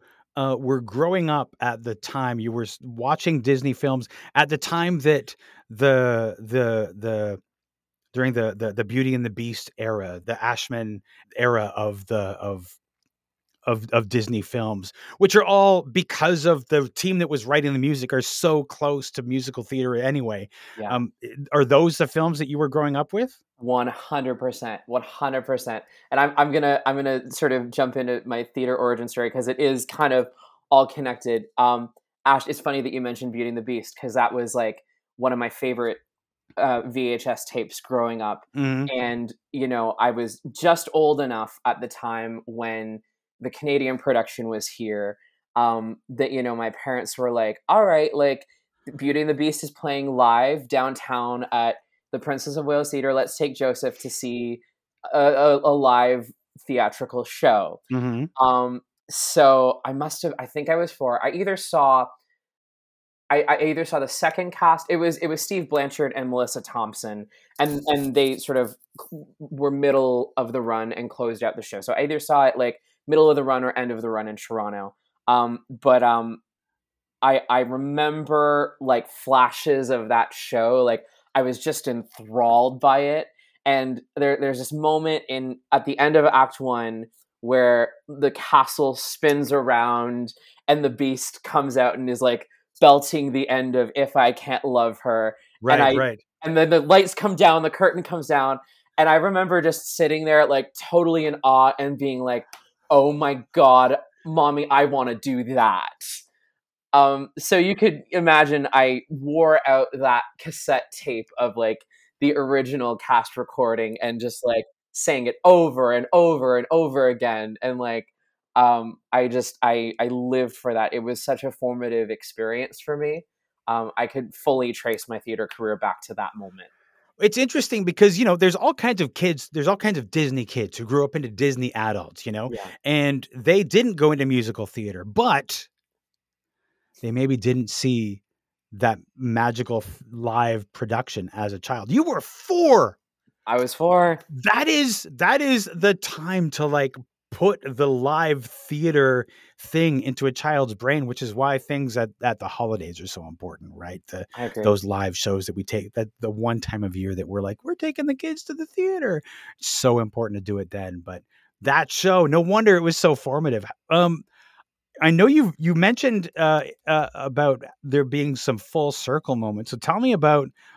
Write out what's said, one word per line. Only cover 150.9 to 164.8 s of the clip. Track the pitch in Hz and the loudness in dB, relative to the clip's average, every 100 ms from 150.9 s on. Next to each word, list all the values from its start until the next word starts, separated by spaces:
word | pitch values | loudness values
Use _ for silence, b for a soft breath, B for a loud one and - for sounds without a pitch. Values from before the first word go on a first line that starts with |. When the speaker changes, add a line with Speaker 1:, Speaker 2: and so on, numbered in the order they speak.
| 147 127 | -2 -2
Speaker 1:
which | 120 | -6
is | 120 | -8
why | 107 135 135 | -2 -2 -2
things | - 143 135 117 | -4 -6 -4 -2
at, | 113 - | -4 -2
at | 123 110 | -4 -4
the | 95 | -6
holidays | - 117 110 82 87 | -6 -4 -4 -8 -14
are | 92 | -14
so | - 80 | -14 -16
important, | 82 90 - 82 | -16 -16 -16 -20
right? | 82 87 90 _ | -18 -16 -16 _
The, | 92 - | -14 -14
Speaker 2:
I | - | -10
agree. | 120 - | -8 -2
Speaker 1:
those | 104 101 | 2 2
live | 95 98 98 90 | 2 -4 -4 -4
shows | - 98 95 | -4 -4 -4
that | |
we | 98 | -8
take, | 92 110 101 | -6 -8 -6
that | - 110 _ | -6 -8 _
the | 113 | -8
one | 107 117 117 | -4 -2 -4
time | - 107 | -4 -6
of | 101 92 | -6 -6
year | 95 | -6
that | 92 85 | -6 -6
we're | 98 | -6
like, | 98 107 | -6 -8
"We're | 269 | -10
taking | 349 311 294 294 | -8 -6 -4 -4
the | |
kids | 262 320 320 | -4 -6 -10
to | - | -12
the | 311 311 | -12 -10
theater." | - 381 381 262 160 - B B B | -4 -4 -2 -4 -4 -8 B B B
It's | - | -8
so | - 131 120 | 0 2 2
important | 110 117 113 101 | 0 -4 -6 -6
to | 95 | -6
do | 101 | -6
it | 90 | -6
then. | 101 92 90 | -10 -10 -12
But | 85 90 _ _ _ _ | -14 -18 _ _ _ _
that | 135 143 156 | 0 2 0
show, | - 185 185 156 | -2 2 4 4
no | 160 | 4
wonder | 170 208 220 180 | 2 2 6 4
it | |
was | 170 160 | 4 2
so | 175 | 2
formative. | 143 139 139 160 113 98 - - | 2 -2 -4 -2 -2 -4 -14 0
Um, | 165 175 165 - b b b b _ | 4 4 2 -8 b b b b _